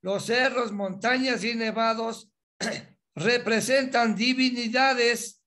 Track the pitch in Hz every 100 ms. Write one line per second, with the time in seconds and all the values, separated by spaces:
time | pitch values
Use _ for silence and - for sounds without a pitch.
0 | 180 196 202 240 262 240 226 202 196 196
1 | 220 254 254 233 214 233 226 220 226 226
2 | 226 226 - _ _ _ 214 - - _
3 | _ - 185 240 240 220 226 269 262 254
4 | 233 190 240 254 254 240 233 247 269 247
5 | 233 233 - -